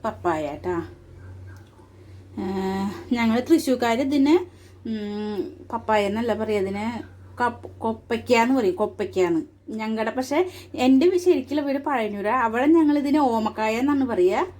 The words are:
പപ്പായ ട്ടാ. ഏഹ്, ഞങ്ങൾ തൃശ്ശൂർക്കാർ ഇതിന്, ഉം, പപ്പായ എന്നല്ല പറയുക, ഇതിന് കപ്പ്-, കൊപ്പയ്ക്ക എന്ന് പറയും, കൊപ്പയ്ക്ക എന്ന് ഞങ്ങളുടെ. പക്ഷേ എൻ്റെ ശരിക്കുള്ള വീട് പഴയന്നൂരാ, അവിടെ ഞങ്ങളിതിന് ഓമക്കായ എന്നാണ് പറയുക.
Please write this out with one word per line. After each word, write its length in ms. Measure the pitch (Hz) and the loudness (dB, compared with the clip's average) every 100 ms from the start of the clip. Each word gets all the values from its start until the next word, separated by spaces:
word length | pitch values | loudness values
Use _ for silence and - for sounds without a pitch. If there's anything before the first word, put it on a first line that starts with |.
പപ്പായ 400 | 226 214 175 160 - 294 | -6 -4 -4 -2 -4 -6
ട്ടാ. 160 | 180 170 170 - - - - - - - - - - - - - - - | -6 -6 -6 -16 -20 -20 -20 -18 -18 -20 -20 -20 -20 -20 -20 -20 -16 -10
ഏഹ്, 440 | 185 190 190 190 196 175 - 240 | -6 -4 -4 -4 -6 -8 -4 -2
ഞങ്ങൾ 200 | 226 233 247 | 2 0 2
തൃശ്ശൂർക്കാർ 520 | 320 - 247 240 233 | 2 2 0 0 0
ഇതിന്, 300 | 277 294 269 349 359 - - - 226 | 0 2 4 4 2 -16 -20 -16 -8
ഉം, 500 | 220 208 208 208 208 - - - | -6 -6 -6 -6 -6 -8 -10 -10
പപ്പായ 340 | 233 226 214 202 | -8 0 0 0
എന്നല്ല 240 | 208 233 214 | -2 -2 -2
പറയുക, 220 | 220 208 | -2 -2
ഇതിന് 200 | 190 196 220 233 - - - - | -2 -4 -6 -8 -12 -18 -20 -4
കപ്പ്-, 320 | 240 233 - - | -4 -4 -16 -6
കൊപ്പയ്ക്ക 560 | 226 220 - 226 - 233 | -6 -6 -6 -6 2 4
എന്ന് 120 | 240 269 | 4 2
പറയും, 180 | 196 175 | 2 0
കൊപ്പയ്ക്ക 380 | 214 - 185 190 175 | -4 -4 -4 0 2
എന്ന് 160 | 165 - _ - 220 | 0 -2 _ -12 -8
ഞങ്ങളുടെ. 340 | 220 220 220 254 | -4 -2 -2 -2
പക്ഷേ 200 | 254 294 370 - - - 254 | -2 0 0 -4 -14 0 4
എൻ്റെ 320 | 269 349 370 359 | 6 6 4 2
ശരിക്കുള്ള 380 | 294 269 294 285 | 2 0 -2 0
വീട് 140 | 277 294 | -2 -2
പഴയന്നൂരാ, 480 | 262 214 208 202 254 233 | -2 -2 -2 0 0 0
അവിടെ 200 | 226 285 330 | 2 4 6
ഞങ്ങളിതിന് 420 | 302 294 285 294 269 | 6 4 2 2 2
ഓമക്കായ 480 | 226 214 - 220 226 | 2 -2 -2 -2 0
എന്നാണ് 240 | 277 285 254 | 0 2 0
പറയുക. 340 | 202 180 220 370 | 4 4 2 -2